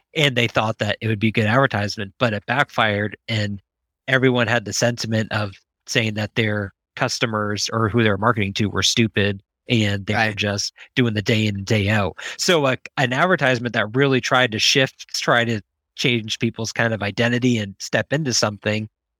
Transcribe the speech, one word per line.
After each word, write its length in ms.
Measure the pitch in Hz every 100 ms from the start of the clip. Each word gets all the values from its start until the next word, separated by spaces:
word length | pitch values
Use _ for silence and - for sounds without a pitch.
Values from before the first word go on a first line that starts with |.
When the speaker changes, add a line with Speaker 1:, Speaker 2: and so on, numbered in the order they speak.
| _ -
Speaker 1:
and 220 | 143 123
they 100 | 117
thought 300 | - 110 -
that 200 | 107 -
it 60 | 110
would 120 | 110
be 120 | 110
good 140 | 113 107
advertisement, 680 | 123 135 104 101 110 101 -
but 160 | 120
it 120 | 104 -
backfired. 720 | 127 143 - 110 104 104 - -
And 340 | 110 104 101 _ _ _ _ -
everyone 400 | 131 131 123 110
had 160 | 120
the 80 | 104
sentiment 600 | - 120 120 110 110 110
of 220 | 104 104 - _ _ -
saying 280 | 127 110
that 220 | 104 107 -
their 360 | 110 104 98 _ _ -
customers 760 | 127 - 120 107 104 104 -
or 160 | 113 110
who 140 | 117
they're 140 | 110 98
marketing 360 | 113 113 98
to 140 | 98 104
were 140 | 87
stupid 600 | - - 113 - 101 98 _ _ -
and 380 | 120 104 101 98
they 80 |
were 60 | 107
Speaker 2:
Right. 160 | 110 101
Speaker 1:
just 340 | 104 101 - - - -
doing 180 | 120
the 80 | 107
day 240 | 98 110 107
in 100 | 98
and 80 | 98
day 240 | 110 98
out. 260 | 107 92 - - -
So, 240 | - 170
like, 280 | 135 127 - -
an 140 | 127
advertisement 600 | 127 180 170 135 123 120
that 200 | 113 104 123
really 260 | 139 127
tried 300 | - 127 123
to 60 | 104
shift, 480 | - 139 135 - - -
try 240 | - 120
to 160 | 117 110 - _ _ -
change 420 | 139 120 110 -
people's 320 | 117 - 110
kind 220 | - 117
of 100 | 107
identity 540 | 101 101 117 123 123 113
and 180 | 101 -
step 340 | - 117 -
into 200 | 143 143
something 540 | 110 107 101 107 107 110 _ _